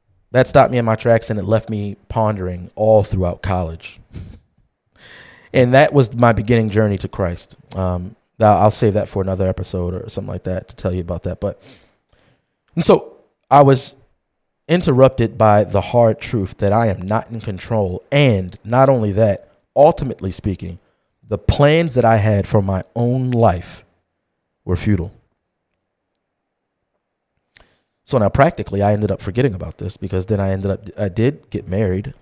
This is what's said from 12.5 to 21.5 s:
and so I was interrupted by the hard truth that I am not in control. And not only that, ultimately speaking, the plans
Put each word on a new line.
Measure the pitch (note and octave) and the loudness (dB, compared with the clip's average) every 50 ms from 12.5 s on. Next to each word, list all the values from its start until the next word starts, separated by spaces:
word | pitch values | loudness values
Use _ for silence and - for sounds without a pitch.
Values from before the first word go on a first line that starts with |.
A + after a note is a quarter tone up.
| _ _ _ _ - | _ _ _ _ -6
and | E3 E3 | -2 2
so | - G3 D3+ - - - _ _ _ _ _ _ - | 2 2 2 0 -4 -20 _ _ _ _ _ _ 2
I | C3 C#3+ | 4 6
was | C#3+ C#3 C3+ C3+ - - - _ _ _ _ _ _ _ _ _ _ _ _ _ _ - | 6 6 4 2 0 -6 -16 _ _ _ _ _ _ _ _ _ _ _ _ _ _ -2
interrupted | D#3+ F3+ E3+ E3 C3+ B2 C3+ C3 - - A#2 G#2+ - | -2 0 0 2 4 6 6 4 4 2 -2 -2 0
by | - A2+ G#2+ G#2 G#2 G#2 | 2 4 4 4 4 2
the | F2 F#2+ G2 | 2 -2 -4
hard | F#2 - - B2 A#2 A2+ G#2+ - | -2 0 2 2 2 2 2 -2
truth | - - - A2+ F#2+ F2+ - - | -6 -6 -6 -4 -4 -6 -6 -4
that | G#2 G2 | -2 0
I | G2+ A2+ A#2 | 0 2 0
am | A2 F#2 - | 0 -2 -4
not | F2 F#2+ G#2+ A#2 - - | -4 -4 -4 -4 -4 -6
in | A#2 A2+ | -12 -12
control. | G#2 A2+ G2 F#2 - - A#2 A2 G2+ F#2 F2+ F#2 - - - | -10 -10 -10 -10 -8 -4 -4 -2 -2 -2 -6 -8 -8 -2 0
And | C#3+ D3 C3 A2 F#2+ F#2 F2+ - - - | 2 2 4 2 0 -2 -6 -10 -14 -8
not | G2+ A#2 B2+ C3+ | -2 2 2 4
only | C#3 C3+ B2 A2 G2+ | 4 4 2 0 0
that, | G2 G2+ A2+ G#2+ G2 - - _ _ _ _ _ - | 0 2 2 2 0 -2 -6 _ _ _ _ _ 2
ultimately | B2+ C#3+ D#3+ E3 - D3+ C3 - - - G2 | 4 4 4 4 0 -4 -8 -8 -8 -8 -10
speaking, | - - - G#2 F#2 - - E2+ F2 F2 _ _ _ _ _ _ _ _ _ | -8 -6 -6 -6 -6 -6 -8 -12 -14 -16 _ _ _ _ _ _ _ _ _
the | - - | -8 -8
plans | - - - | -4 -2 -2